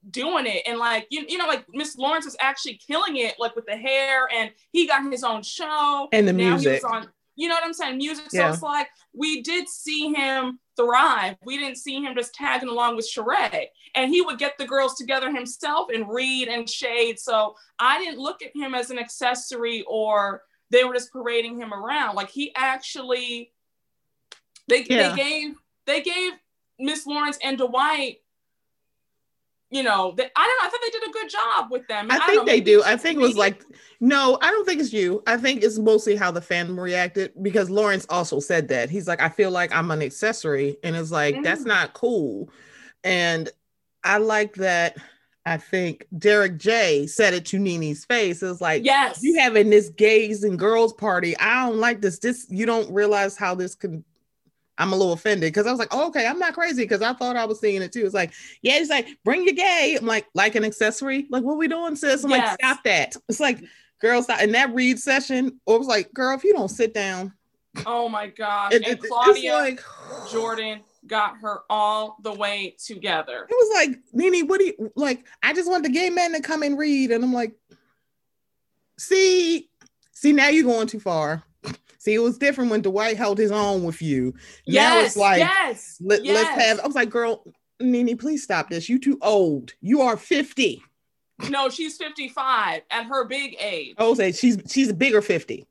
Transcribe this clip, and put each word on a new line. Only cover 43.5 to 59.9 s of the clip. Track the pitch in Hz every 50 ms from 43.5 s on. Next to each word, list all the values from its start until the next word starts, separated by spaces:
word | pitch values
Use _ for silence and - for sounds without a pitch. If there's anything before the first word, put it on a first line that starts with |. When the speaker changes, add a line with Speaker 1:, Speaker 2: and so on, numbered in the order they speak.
| - _ _ _ _ _ _ _ _ _ -
Speaker 2:
I | 180 196 208
like | 214 220 214 214 214 208 208
that, | 190 190 190 180 170 170 170 - 160 - - _ _ _ _ _ _ _
I | 170 165
think | 156 - - - 185 180 170 151 - - _ - 165
Derek | 160 208 208 208 202 185 180 156
J | - 196 226 233 214 180 156 143 143 151
said | - - 220 202 180
it | 180 165 -
to | - 190
Nene's | 202 190 175 170 160 151 147 147 -
face. | _ 247 240 214 185 175 165 190
It | 185
was | 180 170
like, | 180 170 156 - 233
Speaker 1:
Yes. | 269 269 277 277 254 254 -
Speaker 2:
"You | 208 285 339 320
having | 269 254 220 214 208 220
this | 208 208 208 165
gays | 160 - 214 214 220 220 226 214 214 208 196
and | 214 185 170
girls | 180 208 226 226 233 220
party. | 220 - 202 214 185 180 180 170 165 -
I | - 214 233 254 262
don't | 247 226 220
like | 220 240 240 202
this. | 208 190 170 -
This, | - 233 247 247 - _
you | 185 185 220
don't | 226 233 226 214 - 180
realize | 196 208 208 208 202 196 196 196 -
how | 208 185 180
this | 180 180 180 -
can," | _ - 190 165 160 160 _ _ _ _ _ _ _ _ _ _ _ _ _ _ -
I'm | 160 190 185
a |
little | 190 196 180 170
offended, | 160 - 220 214 185 160 160 156
'cause | 202 208 233
I |
was | 254 247
like, | 226 - -
"Oh, | 247 302 339
okay, | - 294 233
I'm | 226 277 349
not | 359 339 -
crazy," | 339 339 339 311 247 240 202
'cause | 220 190 214
I | 233 254
thought | 247 254 247 247
I | 240 226
was | 220 220 214
seeing | - 214 196 190 190
it | 175
too. | - 240 220
It's | 190 196
like, | 202 180 165 - - - - - _ -
yeah, | 233 269 294
he's | 330 294
like, | 311 277 233 - - _ _
"Bring | 208 262 359 359
your | 370 330
gay." | 320 370 392 359 339 294 294